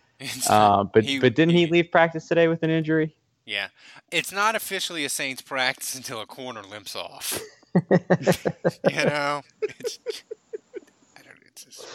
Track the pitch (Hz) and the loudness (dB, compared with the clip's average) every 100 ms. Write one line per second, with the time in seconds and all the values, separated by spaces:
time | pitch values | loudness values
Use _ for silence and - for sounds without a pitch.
0 | _ _ 131 117 - 107 104 101 98 110 | _ _ -14 -6 2 6 6 6 4 4
1 | 110 139 127 113 165 175 165 170 170 175 | 2 2 2 4 4 4 4 2 4 4
2 | 165 160 - 165 165 165 160 160 156 160 | 4 2 -2 2 4 2 0 0 0 0
3 | 156 - _ _ - 208 196 - - - | 0 -6 _ _ -8 -6 -6 -10 -20 -20
4 | _ 170 - 185 214 220 - 190 - 175 | _ -4 -4 -2 -2 -2 -4 -6 -6 -6
5 | 139 - 139 131 - 135 127 131 - 131 | -6 -4 -6 -8 -8 -4 -2 -4 -8 -10
6 | 120 120 104 - 127 113 98 104 95 104 | -10 -12 -12 -12 -12 -12 -14 -16 -12 -10
7 | 85 - - - - - _ 180 - 180 | -10 -10 -8 -8 -10 -18 _ -2 0 0
8 | - 160 139 180 - - 175 - - - | 0 0 0 0 -4 -4 -6 -2 -2 0
9 | 147 147 143 147 - _ 427 - 480 - | -2 -2 -2 -4 -8 _ -12 -10 -12 -10
10 | 508 - - 440 _ - - 480 - _ | -12 -14 -16 -20 _ -18 -16 -20 -20 _
11 | _ - - - _ - - - - | _ -20 -20 -20 _ -20 -20 -20 -18